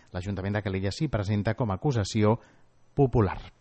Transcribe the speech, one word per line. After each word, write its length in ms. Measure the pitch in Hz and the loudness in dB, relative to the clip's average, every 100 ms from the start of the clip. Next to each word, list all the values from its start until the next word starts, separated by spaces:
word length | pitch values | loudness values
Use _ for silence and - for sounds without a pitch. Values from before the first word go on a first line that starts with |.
| _ | _
l'Ajuntament 440 | 92 90 95 95 104 | -8 -6 -4 -4 -4
de 80 | |
Calella 280 | 101 95 98 | -2 -2 -2
s'hi 200 | - 156 | -2 -2
presenta 440 | 113 98 104 101 107 | -2 0 0 0 -2
com 160 | 117 | -2
a 40 | 92 | -2
acusació 640 | 151 123 98 110 104 117 - _ _ _ _ - | -2 -2 0 2 4 2 -2 _ _ _ _ 2
popular. 420 | 135 127 98 - - - | 4 4 2 0 -10 -20